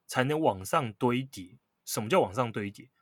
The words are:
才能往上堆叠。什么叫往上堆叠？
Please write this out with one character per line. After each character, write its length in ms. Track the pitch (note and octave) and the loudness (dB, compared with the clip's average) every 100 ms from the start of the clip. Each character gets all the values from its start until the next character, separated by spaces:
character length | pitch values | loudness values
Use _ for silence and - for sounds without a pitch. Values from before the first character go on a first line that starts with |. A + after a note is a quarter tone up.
| - | -4
才 200 | - C3 | 0 2
能 120 | D3+ | 2
往 280 | D3+ F#2+ F#2+ | 0 0 0
上 260 | E3+ A#2 | 0 0
堆 300 | G2+ B2 B2 | 0 0 0
叠。 340 | C3+ - F2+ - _ _ - | -4 -12 -16 -20 _ _ -8
什 180 | - | -6
么 60 | A2 | 2
叫 100 | C#4+ | 2
往 140 | D3 | 4
上 180 | G#2 A#2+ | 0 -2
堆 180 | G#2+ G2+ | -2 -6
叠？ 200 | - - _ | -8 -20 _